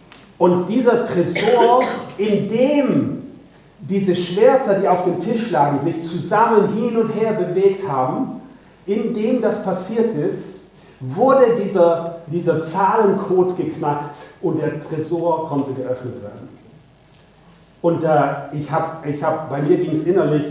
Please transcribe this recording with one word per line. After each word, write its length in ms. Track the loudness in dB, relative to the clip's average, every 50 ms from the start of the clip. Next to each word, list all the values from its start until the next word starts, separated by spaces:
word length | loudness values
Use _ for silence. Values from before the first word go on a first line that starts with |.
| -20 -20 -20 -20 -20 -12 -2 2
und 280 | 4 4 4 4 0
dieser 380 | 0 0 2 4 4 4 2 2
Tresor, 800 | 0 0 0 0 0 0 0 2 4 4 6 6 6 6 4 2 0 -2 -8 -10 -10 -6
in 320 | -4 -2 0 0 0 0 0
dem 680 | 0 2 2 2 2 2 2 2 2 0 0 -2 -4 -8 -10 -14 -18 -20 -20 -20 -20 -20 -20 _ _ -14
diese 360 | -6 -4 -2 0 0 0 0
Schwerter, 640 | 0 -2 -2 2 4 6 6 6 4 4 2 0 2
die 80 | 2 2
auf 160 | 2 2 0
dem 160 | -2 -2 -2
Tisch 300 | -2 -4 -2 -2 -2 -2
lagen, 280 | 0 2 2 2 0 0
sich 240 | -2 -2 -4 -4
zusammen 680 | -6 -6 -6 -6 -4 0 2 2 4 4 4 4 4 2 0
hin 220 | -2 -2 -2 0
und 140 | 0 -2 0
her 240 | 0 -2 -2 0 0
bewegt 520 | -2 -2 -2 0 2 4 2 2 0 -4
haben, 520 | -4 -2 -2 -2 -2 -2 -2 -4 -6 -8 -12 -16 -20 -20 -20 -20 -20 -20 _ -6
in 260 | -4 -2 -2 -2 -2
dem 300 | -2 -2 0 0 0 0
das 200 | 0 0 -2 -2
passiert 520 | -4 -4 -4 -6 -6 -4 -2 -2 0 0 0
ist, 440 | -2 -4 -4 -4 -6 -10 -14 -18 -20 -20 -20 _ -20 -20 -20 -18 -14
wurde 560 | -12 -6 -2 2 4 4 6 6 6 4 4 2
dieser, 540 | -2 0 2 4 4 4 4 2 -2 -6 -10 -12 -10
dieser 340 | -6 -6 -4 0 0 0 -2
Zahlencode 960 | -2 -4 -2 0 0 2 2 4 2 2 2 0 0 0 2 2 2 2 0
geknackt 600 | -4 -4 -6 -6 -4 -4 -4 -4 -4 -6 -10 -14 -16 -20 -20 -12 -6
und 180 | -4 -4 -2 -2
der 200 | -2 -4 -4 -6
Tresor 680 | -8 -8 -6 -6 -6 -4 -4 -2 0 0 -2 -2 -2
konnte 260 | -4 -4 -4 -4 -4
geöffnet 500 | -6 -6 -6 -6 -6 -6 -8 -10 -12 -12
werden. 260 | -14 -16 -16 -16 -20 -20 -20 -20 -20 -20 -20 -20 _ _ _ _ _ _ _ _ _ _ _ _ _ _ _ _ _ _ _ _
Und, 220 | 0 0 0 2
äh, 540 | 2 2 2 2 2 0 -2 -6 -8 -8 -8 -8
ich 120 | -6 -4
hab, 360 | -4 -4 -4 -4 -8 -8 -8
ich 160 | -8 -6 -4
hab, 260 | -2 -2 -2 -4 -4 -6
bei 120 | -6 -2
mir 140 | 0 2 2
ging's 260 | 2 2 0 -2 -2 0
innerlich, 400 | 2 2 2 2 2 2 0 0 -2